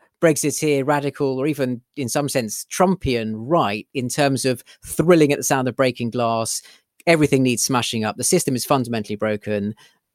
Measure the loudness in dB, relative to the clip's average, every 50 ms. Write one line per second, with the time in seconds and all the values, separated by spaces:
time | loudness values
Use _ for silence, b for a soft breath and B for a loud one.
0 | _ _ _ _ 2 4 4 4 0 -2 -2 0 0 0 0 2 2 2 0 0
1 | 0 -4 -4 -2 -2 -2 -2 -2 -2 -2 -2 -2 -2 -4 -4 -6 -10 _ _ -6
2 | -6 -2 -2 -2 -2 0 -2 -2 -4 -4 -8 -10 -12 -10 0 2 2 2 2 0
3 | 0 -2 0 0 -2 -4 -6 -8 -4 0 0 0 2 0 -2 -4 -8 -8 -6 -6
4 | -6 -4 0 0 2 2 2 2 0 0 -2 -2 b b b b -16 -6 -2 0
5 | 4 6 6 6 6 4 4 0 0 0 0 0 0 -2 0 2 0 0 0 -2
6 | -6 -4 -2 -2 0 0 0 0 -2 -4 -6 -8 b b b b b _ _ _
7 | _ 2 4 4 4 2 2 2 2 2 0 0 -2 -2 0 -2 -2 -2 -4 -2
8 | -2 -4 -4 -4 -2 0 0 0 0 0 -2 -4 0 0 0 0 0 -2 -4 -6
9 | -4 -6 -6 -4 -2 -2 -2 -4 -4 -4 -4 -2 -2 -4 -6 b b b b b
10 | b _ _